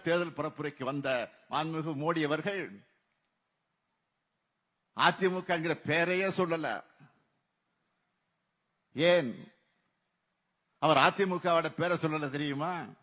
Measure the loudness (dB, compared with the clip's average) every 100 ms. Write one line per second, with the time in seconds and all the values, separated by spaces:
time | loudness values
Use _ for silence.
0 | 0 0 0 -4 -6 -6 -10 -6 -4 -4
1 | -2 -2 -4 -10 -6 -4 -2 -4 -4 -4
2 | -2 0 0 0 -2 -6 -8 -12 _ _
3 | _ _ _ _ _ _ _ _ _ _
4 | _ _ _ _ _ _ _ _ _ 4
5 | 4 4 0 0 -2 -2 0 -4 0 0
6 | 2 0 0 0 0 0 -2 -6 -10 _
7 | -20 _ _ _ _ _ _ _ _ _
8 | _ _ _ _ _ _ _ _ _ 0
9 | 4 4 2 -6 -16 _ _ _ _ _
10 | _ _ _ _ _ _ _ -2 4 6
11 | 6 4 0 0 2 2 0 -2 -2 0
12 | -2 -2 -4 -4 -4 -4 -4 -6 -10 -16